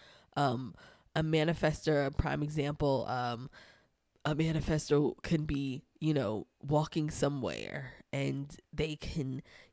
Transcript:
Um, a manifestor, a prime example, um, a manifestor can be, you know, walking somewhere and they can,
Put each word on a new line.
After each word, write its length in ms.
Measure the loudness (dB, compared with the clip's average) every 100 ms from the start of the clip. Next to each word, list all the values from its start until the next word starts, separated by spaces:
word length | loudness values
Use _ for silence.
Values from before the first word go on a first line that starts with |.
| -20 -20 _ 0
Um, 360 | 0 0 -6 -12 -20 -20 _
a 80 | -2
manifestor, 840 | 2 4 2 2 0 0 2 2 2
a 40 |
prime 320 | 0 0 -2
example, 600 | -2 -2 -2 0 2 2 0
um, 420 | -2 -2 -4 -8 -16 -20 -20 _ _ _ _
a 100 | -2
manifestor 840 | 2 2 0 2 0 4 4 4 0
can 220 | 0 0
be, 380 | 2 -2 -2 -6 -10 _
you 140 | 0
know, 320 | 2 0 -2 -6 _
walking 480 | 0 2 2 0 -2
somewhere 840 | 0 0 2 -2 -4 -6 -8 -10 -16 _
and 460 | -4 -2 -4 -8 -12 _
they 240 | -4 -4 -4
can, 460 | -6 -4 -4 -6 -10 -20 -12